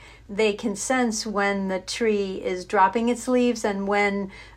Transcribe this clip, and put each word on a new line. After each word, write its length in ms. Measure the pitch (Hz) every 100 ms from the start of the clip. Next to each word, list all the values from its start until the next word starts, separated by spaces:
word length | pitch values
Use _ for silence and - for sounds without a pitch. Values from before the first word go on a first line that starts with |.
| - - -
They 260 | 202 220
can 220 | 202 233 196
sense 520 | - 262 240 220 226
when 400 | 202 202 196 190
the 120 | 185
tree 600 | 185 - 233 208 196 196
is 220 | 196 180 180
dropping 440 | 208 190 233 233
its 180 | 240 -
leaves 360 | 247 247 226
and 240 | 220 196 196
when 440 | 202 202 196 196 - -